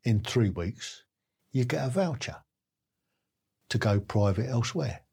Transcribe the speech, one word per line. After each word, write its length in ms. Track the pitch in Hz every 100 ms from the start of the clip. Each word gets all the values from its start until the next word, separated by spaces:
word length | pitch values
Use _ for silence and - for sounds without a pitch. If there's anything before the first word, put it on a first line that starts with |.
in 160 | 120 104
three 300 | - 127 104
weeks, 540 | 87 87 - - - _ _ _ _ _
you 120 | 131
get 220 | 123 123 131
a 20 |
voucher 480 | 156 180 117 - - _ _ _ _ _ _ _ _ _ _ _ _ -
to 80 | 113
go 200 | 107 101
private 520 | - 107 101 95 131
elsewhere. 500 | 120 117 175 127 87 _